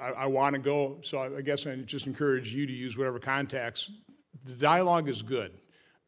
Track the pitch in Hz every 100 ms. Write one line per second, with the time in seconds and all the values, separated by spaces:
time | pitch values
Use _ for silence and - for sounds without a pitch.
0 | 123 131 135 135 139 139 135 147 135 139
1 | - 139 131 139 139 143 147 131 117 143
2 | 135 131 147 131 113 127 139 127 127 113
3 | 131 120 135 139 139 135 117 - - 214
4 | - _ _ 147 131 123 147 175 180 170
5 | 147 113 110 127 95 - _ _ _ _